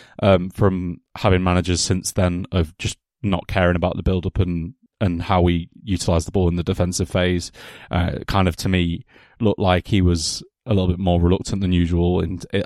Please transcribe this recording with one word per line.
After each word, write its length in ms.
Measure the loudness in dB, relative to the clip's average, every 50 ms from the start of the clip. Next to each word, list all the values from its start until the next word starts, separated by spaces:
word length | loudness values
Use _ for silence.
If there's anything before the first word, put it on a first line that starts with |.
| -20 -16 -8 0 4
um, 280 | 4 4 4 2 -2
from 500 | -2 2 2 2 2 2 -4 -6 -8 -8 _ _ -14
having 260 | -2 0 2 2 4 2
managers 380 | 2 2 2 2 0 0 -2
since 320 | 0 -2 -2 -2 -2 -6 -2
then 320 | 0 0 0 0 -2 -6 -4 -2
of 240 | -2 -2 -2 -4
just 220 | -8 -8 -8 -8 _ _ _ _ _ -4
not 260 | -2 -2 -2 -4 -4
caring 280 | -2 2 2 2 2
about 200 | 2 0 -2 -4
the 60 | -2 -2
build 240 | -2 -2 0 -2
up 120 | -4 -2 -2
and, 360 | -2 0 0 -4 -4 -8 -10 _ _ _ _ -4
and 220 | -2 -2 -2 -2 -2
how 180 | 0 2 4
we 300 | 4 4 2 0 -2 -6 _ -18 -6
utilise 440 | -4 -4 -2 0 0 0 0 0
the 40 | 0
ball 160 | -2 0 0 2
in 80 | 0
the 60 | 0 -2
defensive 460 | -4 -2 -2 -2 -4 -2 -4 -6 -2
phase. 440 | 0 0 0 2 0 -2 -4 -6 _ -18 -20 -20 -20 -20 -14 -6
Uh, 280 | -4 -2 -2 -2 -4 -6 -8
kind 220 | -4 0 0 2 0
of 80 | 0
to 120 | -2 -4 -2
me 380 | 0 0 0 0 -2 -6 -10 _ _ -20 _ _ _ -2
looked 200 | -2 -2 0 0
like 260 | 2 2 2 0 0
he 160 | 0 2 4 4
was 400 | 4 2 2 -2 -4 -8 -8 -12 _ _ _ _
a 80 | -2 0
little 140 | 0 2
bit 140 | 0 -2 0
more 200 | 0 2 2 4
reluctant 400 | 4 4 2 2 0 -4 -4 -2
than 120 | 0 2 2
usual 480 | 2 2 2 2 2 2 2 2 0
in, 180 | -2 -2 -6 -8 -10 -4 -4 -4 -2